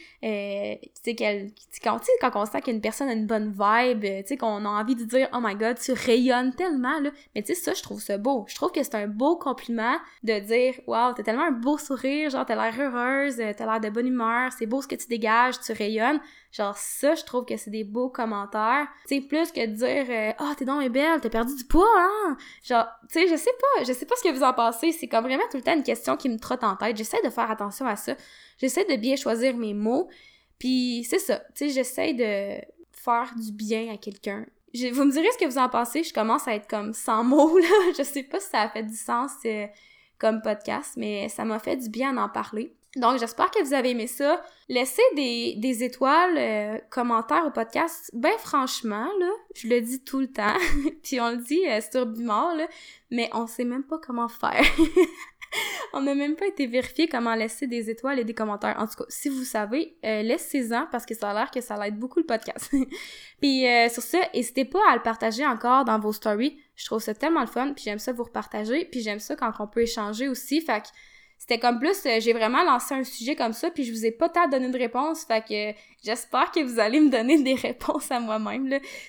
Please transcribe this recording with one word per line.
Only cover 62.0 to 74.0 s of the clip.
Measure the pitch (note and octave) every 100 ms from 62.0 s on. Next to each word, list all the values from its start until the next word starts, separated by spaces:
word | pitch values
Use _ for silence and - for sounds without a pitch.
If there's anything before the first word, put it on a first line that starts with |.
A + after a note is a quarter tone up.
| B3+ E4+
le | D#4+
podcast. | A3+ - - - C#4 C4 F#4
<laughs> | - - - -
Puis, | C#4+ C4 B3+
euh, | A#3+ A#3
sur | A#3
ce, | - F4 F4+
n'hésitez | - B3 -
pas | C4 F#4 G#4
à | A#3
le |
partager | A#3 A3+ A3+ A3 D4
encore | A3+ A#3+ C4
dans | A#3+ A3
vos | G#3+
stories. | G#3+ A3 G#3 C#4 - _
Je | - -
trouve | A3
ça | A3
tellement | G#3+ D4 E4
le | A3+
fun, | A#3+ C#4
puis | C#4+
j'aime | G#3+ G#3
ça | C4
vous | A#3+
repartager, | A#3 G#3+ G#3 G#3+ G#3+ C#4+ F4
puis | B3+
j'aime | G#3+ G#3
ça | - D4
quand | A#3 G#3+
on | G#3
peut | A#3
échanger | A#3 A#3 G#3 G#3+ C#4
aussi. | B3+ - D4
Fait | D#4+ G#3+
que | - - - - _ _
c'était | - A3
comme | A#3+ A#3+
plus, | D4+ G4 C#4
euh, | A3+
j'ai | A3+
vraiment | A3+ A3 C4
lancé | F4 B3 -
un | C4+
sujet | B3+ - A#3 D4+
comme | A#3+
ça, | A3 E4+
puis | E4+
je | A#3+
vous | A3+